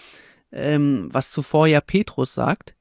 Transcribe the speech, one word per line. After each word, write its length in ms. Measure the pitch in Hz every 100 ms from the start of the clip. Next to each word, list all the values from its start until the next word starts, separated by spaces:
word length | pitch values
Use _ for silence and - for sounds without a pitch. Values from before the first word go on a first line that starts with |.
| - - - _ _
ähm, 580 | - 139 147 143 131 85
was 200 | 127 -
zuvor 360 | - 143 151 160
ja 140 | 147
Petrus 520 | - 190 214 - 131
sagt 420 | - 123 170 - -